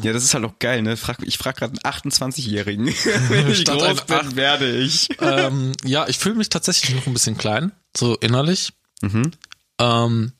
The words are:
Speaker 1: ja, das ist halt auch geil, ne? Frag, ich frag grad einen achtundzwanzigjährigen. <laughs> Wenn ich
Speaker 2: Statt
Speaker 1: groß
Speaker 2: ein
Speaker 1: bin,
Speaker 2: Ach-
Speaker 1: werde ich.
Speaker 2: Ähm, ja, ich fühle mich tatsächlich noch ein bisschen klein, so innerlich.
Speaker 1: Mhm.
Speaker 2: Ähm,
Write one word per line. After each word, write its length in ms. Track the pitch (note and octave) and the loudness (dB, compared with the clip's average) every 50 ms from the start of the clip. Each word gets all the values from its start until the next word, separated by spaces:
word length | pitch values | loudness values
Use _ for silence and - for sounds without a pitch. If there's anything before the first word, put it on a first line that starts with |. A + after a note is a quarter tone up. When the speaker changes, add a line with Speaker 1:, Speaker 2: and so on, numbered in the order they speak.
Speaker 1:
ja, 100 | G#2+ A2 | -2 -2
das 100 | A2 A#2+ | 0 2
ist 120 | B2+ C3 - | 2 2 2
halt 100 | C3+ G#2+ | 0 -2
auch 140 | A2+ F#2 _ | -4 -4 _
geil, 240 | - A#2+ B2+ A#2+ | -2 0 0 0
ne? 140 | A2 A2 A2+ | 0 0 -2
Frag, 220 | A2+ - - A#2+ - | -2 -4 -6 -6 -6
ich 160 | - - - - | -6 -6 -6 -4
frag 180 | - C3 B2+ | -4 -6 -4
grad 140 | - C3 A#2 | -4 -6 -6
einen 80 | A#2+ - | -6 -6
achtundzwanzigjährigen. 1040 | - B2+ - - - C#3+ - - C3+ C3 C3 - C3 A2 G#2 G#2 G2+ G#2 G2+ G#2 A2+ | -6 -6 -6 -4 -4 -2 -2 0 -2 -2 -4 -6 -4 -2 -2 -2 -2 -2 -2 0 0
<laughs> 420 | D3+ G3+ - - - - - - - | 0 0 0 0 0 2 2 2 4
Wenn 220 | - - - - | 4 4 4 4
ich 100 | A3 F#3+ | 4 2
Speaker 2:
Statt 180 | E3 - C#3+ C#3+ | 2 0 0 0
Speaker 1:
groß 220 | D3 D3+ D3 C#3 | 2 0 0 -2
Speaker 2:
ein 60 | - | -2
Speaker 1:
bin, 120 | - D#3+ D3 D3+ C#3 | -2 -2 -2 0 -2
Speaker 2:
Ach- 40 | B2 | -2
Speaker 1:
werde 400 | C3 C3+ C#3 D3 C#3+ C3+ B2+ A#2 | 0 2 2 2 2 0 0 0
ich. 320 | B2 C3 C3+ - - - - C#4 - | 0 -2 0 0 0 -2 -2 -2 -2
Speaker 2:
Ähm, 520 | - - - - F#4 C3+ C3+ C#3 C3 C3 C3 - - | 0 0 2 2 0 0 0 -2 -2 -2 -4 -4 -2
ja, 220 | C3 C3+ D3 D3+ - | 0 0 0 0 0
ich 100 | B2+ - | -2 -2
fühle 160 | - F#3+ A3+ | -2 0 0
mich 160 | A3 G#3 - | 0 0 0
tatsächlich 440 | - D#3 - - F3+ - - - B2+ | -2 -2 0 0 0 2 2 0 0
noch 120 | C3 B2+ | 0 -2
ein 60 | C#3+ B2 | -2 0
bisschen 220 | A#2 - A2+ A2 - | 0 0 0 0 -2
klein, 340 | - A2 G#2+ A#2 D#3+ G3 - _ _ _ - | -2 0 0 0 0 -2 -4 _ _ _ -4
so 200 | - A#2+ A#2+ - | 0 2 2 2
innerlich. 560 | - - A2 B2 B2+ C#3+ D#3+ F#3 - - - - _ _ _ _ - | 2 2 2 4 4 4 2 2 0 -2 -4 -8 _ _ _ _ -6
Speaker 1:
Mhm. 280 | - G2+ G2 A2 A#2+ D#3+ - - - - - - _ _ _ - | -4 0 0 0 0 0 -2 -6 -14 -20 -20 -20 _ _ _ 0
Speaker 2:
Ähm, 520 | A#2+ A#2+ A#2 A#2 A#2 A#2 A#2 A2+ A2 A#2+ - | 2 4 4 4 4 2 2 2 0 -2 -4